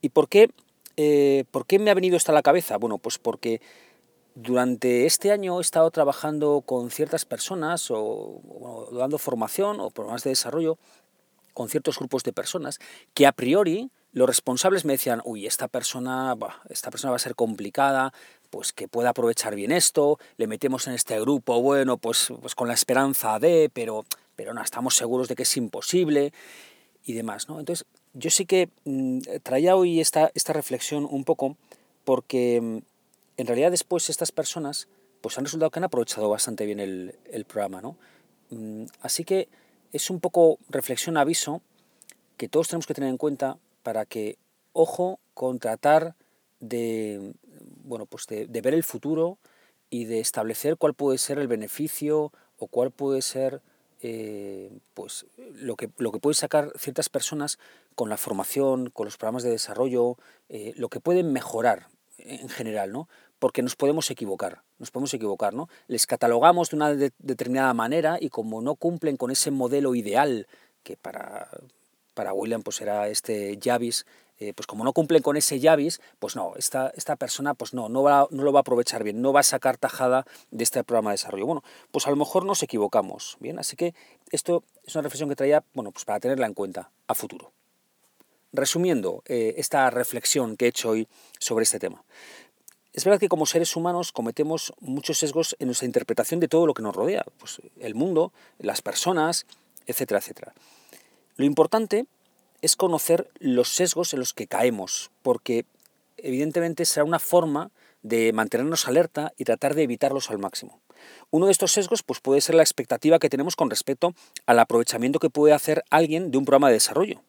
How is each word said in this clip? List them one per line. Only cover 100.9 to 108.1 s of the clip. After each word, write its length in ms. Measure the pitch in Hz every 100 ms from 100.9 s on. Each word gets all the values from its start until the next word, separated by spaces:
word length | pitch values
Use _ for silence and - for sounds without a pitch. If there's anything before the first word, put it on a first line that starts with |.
| - _ _ _ _
Lo 80 |
importante 640 | 139 143 156 220 220 208 254 _ _ _ _ _
es 140 | 160 -
conocer 520 | 190 160 - 165 - _
los 280 | 139 123 123
sesgos 460 | - 180 - 175
en 60 | 139
los 120 | 127
que 140 | - 110
caemos, 640 | 98 120 110 92 - - _
porque 440 | - 117 - 117 120 _ _ _ _ -
evidentemente 720 | - 127 151 165 170 160 156
será 180 | -
una 140 | 147 165
forma 540 | - 180 165 143 190 _ _ _
de 300 | 110